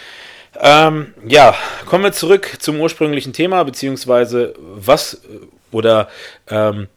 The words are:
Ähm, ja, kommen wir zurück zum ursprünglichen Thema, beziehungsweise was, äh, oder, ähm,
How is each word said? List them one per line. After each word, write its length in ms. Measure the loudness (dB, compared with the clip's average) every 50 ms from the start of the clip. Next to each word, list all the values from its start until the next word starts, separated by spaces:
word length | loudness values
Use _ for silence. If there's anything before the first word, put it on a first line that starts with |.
| -20 -20 -20 -20 -20 -20 -20 -20 -20 _ -4 2
Ähm, 540 | 4 4 6 6 4 2 0 -2 -8 -12 -16 _ -2
ja, 300 | 4 6 8 8 8 6 2 -4 -12 -12 -14 -8
kommen 180 | -4 -2 0 0
wir 80 | -2
zurück 460 | -4 -2 0 2 2 2 0 -4 -14 -10
zum 200 | -6 -6 -4 -2
ursprünglichen 540 | -4 -4 -2 -2 -4 -2 -4 -4 -8 -8
Thema, 300 | -6 -4 -4 -2 0 -2
beziehungsweise 920 | -2 -4 -6 -8 -8 -8 -8 -6 -2 0 0 0 0 0 -2 -4 -4 -6 -8 -16
was, 560 | -20 -20 -18 -6 0 0 0 0 0 -8 -12
äh, 40 | -18 _ -20 -20 -20 -20 _ _ _ _ _
oder, 400 | -6 -2 0 2 2 2 0 -4 -10 -20 -20 -20 -20 _ _ -8
ähm, 400 | -4 -2 -2 -2 -4 -6 -12 -16 _